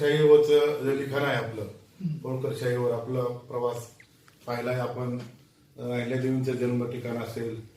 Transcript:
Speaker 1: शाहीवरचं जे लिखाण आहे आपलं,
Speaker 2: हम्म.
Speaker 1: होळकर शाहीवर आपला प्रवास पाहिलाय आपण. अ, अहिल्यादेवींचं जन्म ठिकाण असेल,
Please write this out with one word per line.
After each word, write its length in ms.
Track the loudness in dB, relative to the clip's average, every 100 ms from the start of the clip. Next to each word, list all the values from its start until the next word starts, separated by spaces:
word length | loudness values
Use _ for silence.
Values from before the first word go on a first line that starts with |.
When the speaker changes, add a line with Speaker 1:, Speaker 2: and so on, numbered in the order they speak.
Speaker 1:
शाहीवरचं 840 | 2 6 8 8 8 6 4 0
जे 200 | -2 -2
लिखाण 180 | -2 -2
आहे 140 | 0 0
आपलं, 260 | -2 -8
Speaker 2:
हम्म. 540 | -10 -12 -20 _ -6 -6
Speaker 1:
होळकर 300 | -6 -4 -4 -2
शाहीवर 320 | -2 0 0
आपला 300 | -2 -2 -2
प्रवास 540 | -2 -6 -8 -4 -4 -4 -10 -20 -20 _ -20 _ -8
पाहिलाय 280 | -6 -2
आपण. 440 | -2 -4 -4 -4 -6 -8 -18 _ _ _ -12
अ, 40 |
अहिल्यादेवींचं 680 | -6 -4 -2 -2 0 0 -2
जन्म 380 | -2 0 0 -2
ठिकाण 260 | -6 -6 -6
असेल, 440 | -6 -6 -8 -8 -14